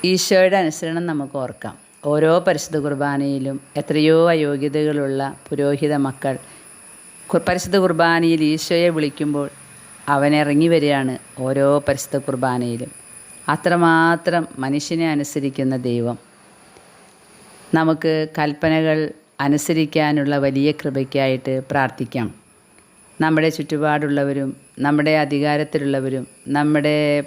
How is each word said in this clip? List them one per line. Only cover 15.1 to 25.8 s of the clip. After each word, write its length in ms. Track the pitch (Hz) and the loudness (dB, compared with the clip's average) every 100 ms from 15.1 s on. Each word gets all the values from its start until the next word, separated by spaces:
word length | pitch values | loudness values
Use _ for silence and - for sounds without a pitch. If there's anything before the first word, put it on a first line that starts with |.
| 147 139 151 139 135 131 131 | -2 -4 -4 -6 -4 -2 -2
ദൈവം. 400 | 123 120 117 117 _ _ - _ - - - - - _ _ - - - - | -2 -2 -2 -6 _ _ -20 _ -20 -20 -20 -20 -20 _ _ -20 -20 -20 -4
നമുക്ക് 540 | 160 160 160 165 156 156 156 | 0 0 0 0 -2 -2 -2
കൽപ്പനകൾ 600 | 151 147 160 160 160 156 156 - _ _ | -4 0 0 2 2 0 -2 -8 _ _
അനുസരിക്കാനുള്ള 1000 | 139 147 - 160 151 160 151 147 139 143 | 0 0 0 0 0 0 2 0 0 0
വലിയ 340 | 139 135 143 | 0 2 0
കൃപയ്ക്കായിട്ട് 920 | 147 156 135 135 139 135 131 131 131 131 | 0 -4 -4 -2 0 0 0 -2 -6 -2
പ്രാർത്ഥിക്കാം. 640 | 147 131 - 120 127 110 - _ _ _ _ _ _ _ _ | 0 0 -4 -8 -4 -6 -8 _ _ _ _ _ _ _ _
നമ്മുടെ 280 | 156 156 156 | 0 2 0
ചുറ്റുപാടുള്ളവരും 1040 | 156 143 151 151 147 147 143 139 139 135 - _ - | -2 -6 -2 0 0 0 -2 -2 -2 -6 -8 _ -4
നമ്മുടെ 380 | 139 147 151 156 | 0 2 2 2
അധികാരത്തിലുള്ളവരും 1120 | 143 143 147 147 151 156 | 0 0 0 -2 -2 -4